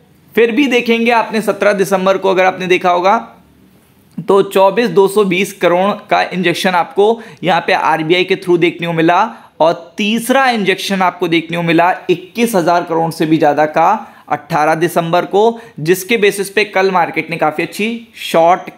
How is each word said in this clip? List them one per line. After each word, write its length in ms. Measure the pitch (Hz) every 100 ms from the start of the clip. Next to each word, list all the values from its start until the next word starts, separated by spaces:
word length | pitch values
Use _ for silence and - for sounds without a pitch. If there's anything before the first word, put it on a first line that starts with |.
| _ _ _
फिर 180 | 214 233
भी 140 | 220 277
देखेंगे 440 | 240 233 226 233
आपने 300 | 233 - 214
सत्रह 320 | 208 196 202
दिसंबर 460 | 190 175 190 190 190
को 120 | 190
अगर 140 | 185
आपने 220 | 180 143 185
देखा 240 | 175 180
होगा 400 | 175 185 226 - - _ _ _ _ _ _ _ - 160
तो 140 | 196
चौबीस 460 | 190 190 - 285 240
दो 200 | 170 196
सौ 160 | 202
बीस 280 | 190 180 196
करोड़ 380 | - 170 175 202 202 -
का 120 | 175
इंजेक्शन 480 | 185 175 175 170 190
आपको 520 | 180 160 - 208 233 - -
यहाँ 160 | 160 170
पे 120 | 170
आरबीआई 520 | 180 135 160 156 180
के 120 | 185 185
through 220 | 180 175
देखने 280 | 170 - 170
को 60 |
मिला। 500 | 165 165 180 226 - - -
और 340 | 160 170 - -
तीसरा 520 | 208 226 226 262 262
इंजेक्शन 520 | 226 180 185 - 196
आपको 260 | 180 175 175
देखने 280 | 165 165 170
को 60 |
मिला 340 | 170 165 175 - -
इक्कीस 440 | 165 - 226 233
हजार 280 | 196 160 175
करोड़ 280 | 170 165 165
से 160 | - 156
भी 100 | 160
ज्यादा 300 | 151 143 151
का 440 | 160 170 220 - - -
अठारह 460 | 147 - 160 151
दिसंबर 500 | 160 170 175 165 175
को, 360 | - 190 226 233 - -
जिसके 360 | 156 180 185 233
बेसिस 340 | 202 202 190
पे 140 | 214
कल 260 | 208 190 190
मार्केट 400 | 185 151 165 160
ने 60 | 165
काफी 260 | 156 151
अच्छी 460 | 165 - 220 233 -
शॉर्ट 560 | - - 170 165 180 -